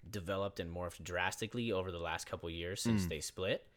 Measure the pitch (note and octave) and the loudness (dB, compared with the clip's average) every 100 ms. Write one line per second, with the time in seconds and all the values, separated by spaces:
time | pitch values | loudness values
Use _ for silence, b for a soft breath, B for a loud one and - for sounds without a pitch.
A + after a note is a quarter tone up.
0 | F2+ G2+ E2+ G2 G2+ - F2 E2+ F2 - | -8 -4 -2 0 0 -2 -4 -4 -4 -6
1 | D#2+ F2 F#2 - A2+ A#2+ A#2 F#2+ F#2 E2+ | -2 2 2 2 -2 -2 2 2 0 -2
2 | E2 E2 - F2 E2+ E2+ F2 G2 A#2 G#2+ | -2 -2 -2 -4 -4 -2 -2 0 4 4
3 | F2+ D#2 - - F#2+ C3+ - | 4 0 -4 0 2 0 -2